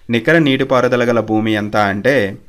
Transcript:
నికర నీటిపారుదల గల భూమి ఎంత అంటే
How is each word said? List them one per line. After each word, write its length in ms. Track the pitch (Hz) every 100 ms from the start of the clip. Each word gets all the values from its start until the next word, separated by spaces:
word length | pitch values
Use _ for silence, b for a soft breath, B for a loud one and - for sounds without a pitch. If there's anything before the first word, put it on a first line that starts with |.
| b
నికర 280 | 117 117 170
నీటిపారుదల 720 | 147 131 135 127 123 123 120
గల 100 | 117
భూమి 340 | 110 110 113
ఎంత 240 | 107 104 107
అంటే 600 | 104 98 127 139 98 110